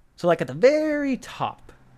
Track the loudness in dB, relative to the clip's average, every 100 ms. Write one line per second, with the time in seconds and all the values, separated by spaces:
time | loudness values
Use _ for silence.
0 | _ -4 0 0 -2 4 4 4 0 -2
1 | -4 -6 -8 -8 -8 -8 -18 -20 _